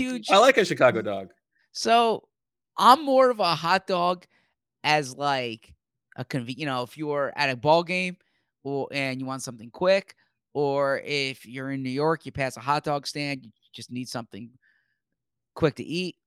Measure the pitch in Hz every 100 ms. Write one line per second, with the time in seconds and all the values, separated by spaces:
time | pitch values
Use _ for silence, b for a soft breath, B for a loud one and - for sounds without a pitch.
0 | 254 247 214 196 254 262 185 139 131 110
1 | 104 98 95 _ _ _ _ - 226 233
2 | 233 208 - _ _ _ _ - 202 277
3 | 285 262 254 226 180 156 165 185 - 185
4 | 175 180 - _ _ _ _ _ 139 151
5 | 135 127 143 135 123 110 - - _ _
6 | _ - 131 139 117 127 151 127 120 147
7 | 151 143 139 - 143 127 147 165 170 180
8 | 180 180 _ _ _ _ 135 139 131 139
9 | 135 131 131 131 127 117 117 - 180 196
10 | - - _ _ _ 139 143 139 139 131
11 | - 143 135 131 107 127 135 139 131 131
12 | 156 160 135 135 135 117 117 147 151 143
13 | 131 151 143 139 120 _ _ - - 123
14 | 127 127 113 98 117 127 _ _ _ _
15 | _ _ _ _ _ - 156 - 95 165
16 | 185 -